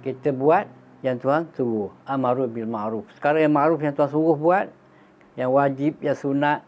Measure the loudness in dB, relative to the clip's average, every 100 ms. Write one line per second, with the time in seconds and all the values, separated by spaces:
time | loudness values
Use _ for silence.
0 | -10 -4 -4 2 4 2 0 -16 -20 -6
1 | -4 -2 0 0 -2 -4 -2 -2 -4 -10
2 | -6 -2 0 0 -2 -4 -6 -6 -4 -6
3 | -10 -4 0 2 2 4 2 2 -2 0
4 | 0 2 2 2 2 2 -2 -10 _ -20
5 | -20 _ -18 -6 0 2 2 0 -4 -2
6 | -4 -2 -2 0 0 0